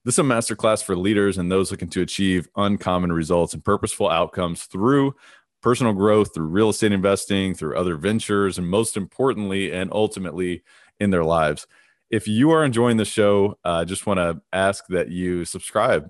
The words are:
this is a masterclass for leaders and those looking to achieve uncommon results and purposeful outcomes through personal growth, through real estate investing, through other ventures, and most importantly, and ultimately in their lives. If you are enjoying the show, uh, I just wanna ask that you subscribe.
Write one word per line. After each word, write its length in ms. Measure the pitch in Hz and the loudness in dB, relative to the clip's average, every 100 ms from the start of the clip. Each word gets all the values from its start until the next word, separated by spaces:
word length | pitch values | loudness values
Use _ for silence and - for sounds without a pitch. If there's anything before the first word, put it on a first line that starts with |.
this 100 | 120 | -2
is 60 | 185 | 0
a 20 | |
masterclass 600 | 139 117 - 107 110 107 | 2 0 -2 -2 0 0
for 120 | - 90 | -2 -2
leaders 440 | 98 101 101 92 | 0 2 2 0
and 120 | 87 | 0
those 200 | 95 90 | 0 0
looking 180 | 95 87 | -6 -6
to 120 | 92 | -4
achieve 460 | 87 - 98 92 - 101 | -4 -2 0 0 -2 -2
uncommon 560 | 101 101 - 90 87 | 0 0 -2 0 0
results 440 | 82 78 87 82 80 | -2 0 0 0 -4
and 100 | 101 | -2
purposeful 420 | 104 107 - 98 | -2 -2 -2 0
outcomes 580 | 82 85 - 87 85 - | 0 -2 -4 -6 -6 -10
through 500 | 92 117 139 139 - - - _ _ | -2 2 2 0 -4 -18 -20 _ _
personal 300 | 117 123 120 | -2 0 0
growth, 380 | 95 104 107 98 85 | 2 4 4 2 -2
through 100 | 78 | -2
real 240 | 92 110 | 2 2
estate 220 | 101 107 | 2 2
investing, 640 | 98 98 98 - 98 95 87 | 2 2 0 0 -2 -2 -4
through 200 | 78 69 | -6 -2
other 200 | 90 78 | -2 -2
ventures, 640 | 95 110 - 101 98 90 | -2 -2 -2 0 0 -2
and 80 | 87 | -2
most 280 | 101 113 107 | 0 0 -4
importantly, 760 | 90 - 135 107 101 98 92 | -8 -2 -2 0 -4 -4 -4
and 200 | 90 95 | -4 -4
ultimately 680 | 107 107 98 90 82 90 85 - _ _ _ | 0 -2 -2 -8 -4 -4 -6 -12 _ _ _
in 100 | 104 | 2
their 160 | 87 80 | 2 2
lives. 400 | 82 76 76 - _ _ _ _ | 2 2 -2 -10 _ _ _ _
If 160 | 110 107 | -4 0
you 240 | 107 151 | 2 4
are 120 | 160 | 4
enjoying 340 | 147 113 120 113 | 2 2 2 2
the 80 | 101 | 0
show, 520 | - 104 101 101 - 87 | 2 4 4 2 0 -2
uh, 120 | 85 | -2
I 60 | |
just 220 | 85 95 107 | -2 -4 -2
wanna 380 | 92 85 78 - | 0 0 -2 -6
ask 320 | 92 98 98 - | 0 0 0 -4
that 200 | 90 76 | -4 -2
you 340 | 90 90 87 | -4 -2 -4
subscribe. 640 | 85 95 - 107 123 85 73 | -6 -10 -4 0 2 2 -2